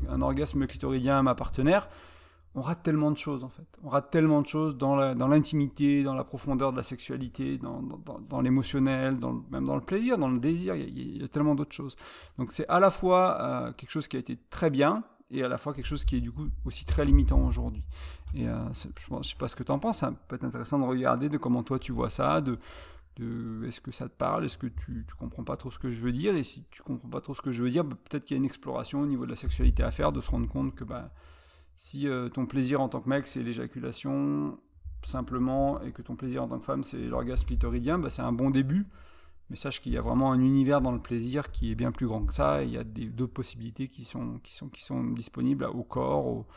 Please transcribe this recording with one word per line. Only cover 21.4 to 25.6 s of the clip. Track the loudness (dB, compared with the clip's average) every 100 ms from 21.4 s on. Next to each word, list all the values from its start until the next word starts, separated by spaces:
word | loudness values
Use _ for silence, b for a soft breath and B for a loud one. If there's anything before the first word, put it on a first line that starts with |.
| 2 0
toi | 2 -4
tu | -2
vois | -2 -2
ça, | 0 2 2
de, | 2 -4 B B B B -20 -10
de, | -8 -6 -6 -6 -8
est-ce | -8
que | -12
ça | -10 -10
te |
parle, | -2 0 0
est-ce | -2 -6
que | -8
tu, | -6 -8 -8 -10
tu | -10
comprends | -12 -10 -8
pas |
trop | -6